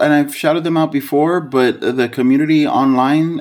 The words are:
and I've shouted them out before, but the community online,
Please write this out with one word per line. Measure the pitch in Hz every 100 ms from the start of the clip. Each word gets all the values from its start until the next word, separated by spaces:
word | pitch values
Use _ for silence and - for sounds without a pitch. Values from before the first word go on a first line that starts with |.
and | 151
I've | 147 143
shouted | - 156 165
them | 165 165
out | 156
before, | 139 131 143 160 175
but | 147 131 123 -
the | - 127 120
community | 135 127 135 151 156 147
online, | 113 135 127 131 151 165 165